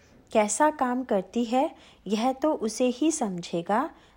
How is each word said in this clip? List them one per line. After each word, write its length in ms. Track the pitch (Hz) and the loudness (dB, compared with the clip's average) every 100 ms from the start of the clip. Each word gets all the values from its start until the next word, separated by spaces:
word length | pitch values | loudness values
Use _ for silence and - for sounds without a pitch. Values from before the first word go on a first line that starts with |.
| _ - _ | _ -20 _
कैसा 380 | 226 208 - 302 | 2 2 4 2
काम 340 | 302 247 247 | 2 -2 -2
करती 420 | 254 202 185 233 233 | 0 -2 0 -4 0
है, 300 | 254 311 - - - 190 | 0 0 -4 -20 -16 -4
यह 240 | 208 254 | 0 0
तो 220 | 262 311 | 0 0
उसे 320 | 302 220 - 254 | 0 -4 0 0
ही 240 | 240 311 | 2 0
समझेगा 760 | - 214 180 - 170 170 214 330 - - | 0 -4 -4 -6 -6 0 -2 -2 -8 -20